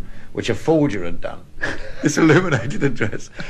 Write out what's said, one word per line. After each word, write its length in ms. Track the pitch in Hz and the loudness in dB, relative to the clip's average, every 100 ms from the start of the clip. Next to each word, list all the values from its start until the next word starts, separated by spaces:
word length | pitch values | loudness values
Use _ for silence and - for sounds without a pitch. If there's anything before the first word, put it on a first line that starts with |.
| - - - | -6 -6 -6
which 160 | - - | -4 -2
a 40 | |
forger 500 | 107 - 160 147 101 | -2 2 2 2 0
had 160 | 87 - | 0 0
done. 200 | - - - - | -2 -6 -12 -6
<laughs> 180 | - - - - | -4 -4 -4 -2
This 140 | 156 - | 0 4
illuminated 680 | 160 165 185 127 95 - | 6 6 4 0 -2 0
address 460 | 139 110 107 - - - | 0 0 -2 -4 -8 -10